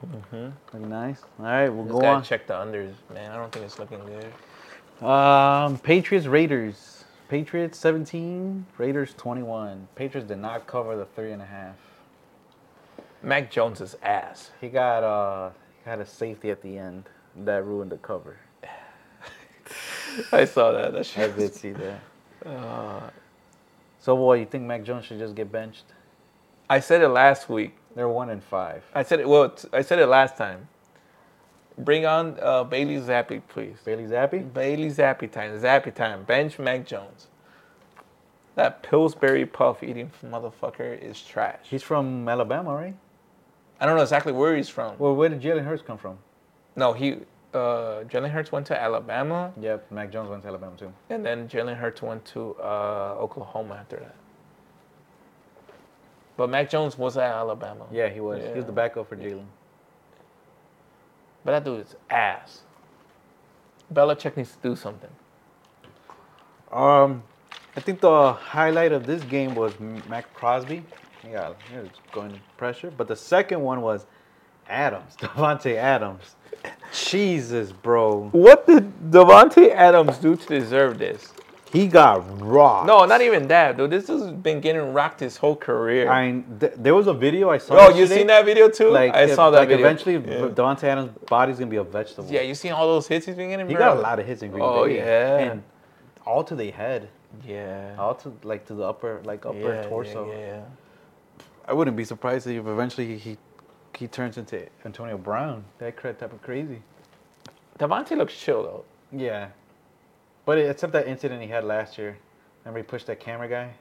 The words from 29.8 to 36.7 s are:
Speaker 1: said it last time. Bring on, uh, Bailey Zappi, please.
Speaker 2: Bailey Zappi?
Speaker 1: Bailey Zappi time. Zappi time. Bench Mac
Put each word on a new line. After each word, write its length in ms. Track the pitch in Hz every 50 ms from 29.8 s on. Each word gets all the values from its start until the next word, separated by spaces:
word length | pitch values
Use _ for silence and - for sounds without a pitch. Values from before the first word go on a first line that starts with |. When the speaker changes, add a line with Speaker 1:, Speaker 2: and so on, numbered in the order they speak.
Speaker 1:
said 160 | 135 - 175 180
it 80 | 156 127
last 300 | 127 131 135 131 - -
time. 300 | 113 101 92 92 95 - _ _ _ _ _ _ _ _ _ _ _ _ _ _ _ _ _ _ _ _ _ -
Bring 280 | 123 127 147 156 160
on, 320 | 156 156 160 165 165 147 -
uh, 220 | - - 131 127 127
Bailey 360 | 120 123 131 143 147 147 139
Zappi, 380 | 127 120 127 123 120 - 113 110 - _
please. 280 | - - 110 98 - - _
Speaker 2:
Bailey 240 | - 110 113 113 107
Zappi? 300 | 113 120 131 139 180 190
Speaker 1:
Bailey 500 | 190 131 123 131 131 135 143 147 156 156
Zappi 380 | 143 143 147 135 131 - - -
time. 320 | - 123 104 107 107 107
Zappi 320 | 113 123 131 139 135 -
time. 320 | 107 - 120 110 107 95 95
Bench 340 | - 120 131 147 156 147 -
Mac 280 | 139 127